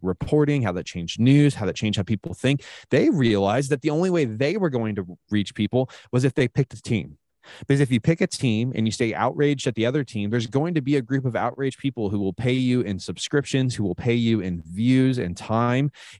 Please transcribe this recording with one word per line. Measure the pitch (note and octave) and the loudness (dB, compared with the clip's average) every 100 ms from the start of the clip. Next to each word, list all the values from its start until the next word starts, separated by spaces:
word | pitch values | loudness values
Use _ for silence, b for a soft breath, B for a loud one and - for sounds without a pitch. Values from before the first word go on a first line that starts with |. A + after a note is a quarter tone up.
reporting, | F#2 F2 - D3+ D3 C#3+ | -4 -4 0 2 2 2
how | A2 | 0
that | F2+ - | -2 -6
changed | F2+ E2+ - | -8 -8 2
news, | A#2+ C#3+ D3 - | 4 6 6 2
how | G2 | -4
that | D2+ | -2
changed | G#2+ G#2 | -2 -2
how | |
people | F#2+ G#2+ - | -2 -4 -4
think. | - B2+ C#3+ B B - | -4 0 -2 B B 0
They | C#3 C#4 | 2 4
realized | F#3+ A#2 G2+ G2 A#2+ C#3 | 4 2 4 2 0 0
that | C#3+ | -2
the | D3+ | -2
only | D3+ F#3 | 0 0
way | F3 C3 | 2 0
they | A2 C#3 G#3 | 0 -2 0
were | F3+ | -2
going | B2+ A2 G2+ | -2 -2 -4
to | F2+ F2 - | -8 -12 -2
reach | G#2 G2 - | -2 0 -2
people | G#2 B2 C3 B B | 0 0 -2 B B
was | B2 C3 | 0 0
if | |
they | - B2+ | 2 0
picked | - C3+ | 0 -2
a | G#2+ | -4
team. | - A2 C#2+ D2+ _ _ B B | -4 -4 -4 -12 _ _ B B
Because | - C#3 | 0 2
if | C3+ | 2
you | B2 | 2
pick | E3 E3+ | 2 2
a | - | 0
team | - C3 G#2+ B2 | 0 0 0 -2
and | B2 A2 | 0 -2
you | |
stay | - A#2 | 0 -2
outraged | E2+ A#2 - D3 C#3 - | 0 -2 2 0 0 -2
at | A2+ | 0
the | A2+ | 0
other | C#3+ B2+ | 0 -4
team, | G#2+ G#2 | -4 -2
there's | A#2+ A2+ | -2 -2
going | C3 E3 D#3+ | -2 -2 -2
to | |
be | B2+ C#3+ | 0 0
a | |
group | A2+ C3+ B2+ | 0 -2 -2
of | A2 | -2
outraged | A2+ - C3+ - | -2 -2 -6 -4
people | C#3 B2 G2+ | -6 -2 -2
who | G#2 | -2
will | G2 | -2
pay | F2+ B2 | -2 0
you | C3 B2+ B2 | 0 2 0
in | G2+ F#2 | 0 -4
subscriptions, | - E2+ - C#3+ C#3 C3+ C3 A#2+ | -8 -10 -2 -2 0 0 0 -2
who | |
will | G2+ F2 | -4 -2
pay | A#2+ | 0
you | A#2+ A#2 A2 | 2 2 2
in | F#2 F2 | 0 -6
views | D#2+ F#2 A#2+ C3 C3 B2 | -6 -2 2 4 4 0
and | F2+ F2 | -4 -6
time. | - A2 A#2+ B2+ C#3+ B B | -2 0 2 2 -2 B B